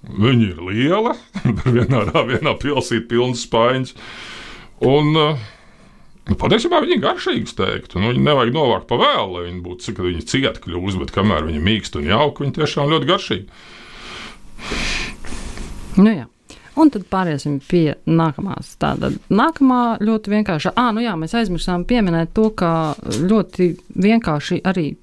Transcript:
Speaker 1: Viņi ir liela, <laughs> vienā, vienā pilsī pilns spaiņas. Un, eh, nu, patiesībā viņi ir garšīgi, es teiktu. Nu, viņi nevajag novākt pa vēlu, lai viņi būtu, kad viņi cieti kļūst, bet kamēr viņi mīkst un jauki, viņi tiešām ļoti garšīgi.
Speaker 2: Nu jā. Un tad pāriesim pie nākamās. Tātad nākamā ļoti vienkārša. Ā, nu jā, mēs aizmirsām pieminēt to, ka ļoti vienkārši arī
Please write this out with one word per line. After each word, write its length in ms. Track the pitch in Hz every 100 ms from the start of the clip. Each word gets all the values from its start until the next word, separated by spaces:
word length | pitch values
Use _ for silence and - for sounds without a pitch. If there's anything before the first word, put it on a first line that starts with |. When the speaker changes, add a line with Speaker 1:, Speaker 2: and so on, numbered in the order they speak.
Speaker 1:
Viņi 420 | - - 107 127 107
ir 100 | 87
liela, 540 | 90 104 135 196 226 254 - 196
<laughs> 340 | 135 - - 120
vienā, 240 | 113 131 101 160
vienā 300 | 117 127 147 113
pilsī 400 | 139 139 - 117
pilns 440 | 117 120 127 120
spaiņas. 480 | - 117 120 131 127 - - - - - - - - -
Un, 320 | 123 139 151
eh, 300 | 156 151 147 107 - - - - - - - -
nu, 80 |
patiesībā 460 | 190 175 214 339 339
viņi 140 | 302 311
ir 80 |
garšīgi, 400 | - 370 - 285 -
es 80 |
teiktu. 460 | - 95 107 - 85
Nu, 100 | 107
viņi 140 | 127 135
nevajag 240 | 143 120
novākt 360 | 147 139 98 -
pa 100 | 120
vēlu, 380 | 277 254 101 90
lai 80 | 87
viņi 160 | 90
būtu, 320 | 90 90 -
kad 100 | 101
viņi 220 | 90 85 -
cieti 380 | 135 127 -
kļūst, 340 | - 85 95 95
bet 160 | 69
kamēr 320 | - 101 80 78
viņi 160 | 78
mīkst 340 | 85 110 - -
un 120 | 73
jauki, 320 | 107 147 143
viņi 140 | 139 -
tiešām 320 | 151 - 143
ļoti 200 | 156 139
garšīgi. 360 | 196 - 92 98 - - - - - - - - - - - - - - - - - - - - - - - -
Speaker 2:
Nu 180 | - 208
jā. 160 | 196 110 _ _ - -
Un 180 | - 311
tad 140 | 214
pāriesim 540 | 180 190 180 147 147 143
pie 380 | - 180 156 -
nākamās. 680 | - 165 165 - 196 - - -
Tātad 400 | 147 143 - - -
nākamā 720 | 196 294 320 269 247 240 226
ļoti 340 | 214 220 214
vienkārša. 400 | 208 208 160 -
Ā, 140 | - 247
nu 120 | 214
jā, 80 | 240
mēs 200 | 170 160 233
aizmirsām 480 | 220 170 - 180
pieminēt 480 | 175 247 196 165 165
to, 140 | - 220
ka 460 | 214 175 165 156 143
ļoti 720 | - 107 175 220 208 - 180 165 -
vienkārši 720 | - 190 226 226 151 - 175
arī 220 | 190 185 147 -